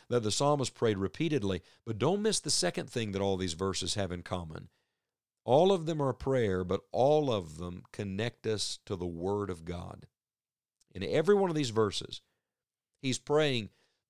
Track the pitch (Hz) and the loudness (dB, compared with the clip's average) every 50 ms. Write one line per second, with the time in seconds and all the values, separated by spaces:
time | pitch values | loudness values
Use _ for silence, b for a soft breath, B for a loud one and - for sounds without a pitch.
0 | B B 117 123 107 107 98 - 143 143 147 143 127 - - - 123 113 107 95 | B B 0 0 2 2 0 2 2 2 2 2 0 -2 -2 0 2 2 2 2
1 | 98 92 - - 156 165 151 131 101 98 95 85 - b b b b 117 110 98 | 0 -2 -2 -2 -2 0 0 0 0 0 -2 -4 -6 b b b b -8 -4 0
2 | 120 151 190 202 208 220 196 - - 143 - - 175 175 170 180 165 - - 123 | 2 2 2 2 2 0 0 0 0 0 0 0 0 0 -2 -4 -6 -6 -4 -4
3 | 113 104 95 98 98 98 98 90 95 90 80 80 95 95 92 - - 85 - 107 | -2 -2 -2 0 0 0 0 0 -2 -2 -2 -2 -2 -2 -2 -2 -4 -4 -2 -2
4 | 98 87 87 87 85 - - 90 85 80 80 - - - _ _ _ _ _ _ | -2 -4 -4 -8 -8 -6 -6 -6 -6 -8 -10 -12 -14 -16 _ _ _ _ _ _
5 | _ _ _ _ _ _ _ _ - 110 123 147 175 196 196 175 160 156 165 147 | _ _ _ _ _ _ _ _ 0 4 4 6 6 6 4 2 0 -2 -2 0
6 | 143 135 117 - - 135 135 127 117 101 92 92 92 90 98 - - _ - 107 | 0 -2 -2 -2 -2 0 0 2 2 2 2 0 0 0 -2 -2 -4 _ 0 2
7 | 123 143 151 156 151 135 117 101 87 78 78 80 87 90 87 92 - - - - | 4 4 4 4 2 2 0 -2 -2 -6 -8 -10 -8 -8 -8 -10 -12 -12 -10 -8
8 | 107 101 95 98 110 123 - _ - 110 110 101 - - - - _ - 104 87 | -6 -4 -4 -4 -4 -4 -6 _ -4 -4 -2 -2 -2 -4 -6 -8 _ -6 -6 -4
9 | 90 87 85 82 87 95 101 104 104 92 92 82 80 82 87 87 90 90 - - | -4 -4 -4 -4 -2 0 0 0 -2 -4 -6 -8 -8 -8 -8 -8 -10 -12 -14 -16
10 | - - _ _ _ _ _ _ _ _ _ _ _ _ _ _ _ _ - - | -20 -20 _ _ _ _ _ _ _ _ _ _ _ _ _ _ _ _ -10 -6
11 | 95 - 104 147 170 175 208 202 196 180 160 151 143 120 107 110 110 101 - - | -4 0 2 2 4 6 6 6 4 2 2 0 -2 0 2 2 2 2 0 -4
12 | - - - - - _ _ _ _ _ _ _ _ _ _ _ _ _ _ _ | -6 -8 -10 -16 -18 _ _ _ _ _ _ _ _ _ _ _ _ _ _ _
13 | - 131 120 - - - 143 151 156 143 131 117 104 92 - _ _ _ _ _ | -4 -4 -4 -2 0 2 2 4 4 4 2 0 -2 -4 -10 _ _ _ _ _
14 | _ _ | _ _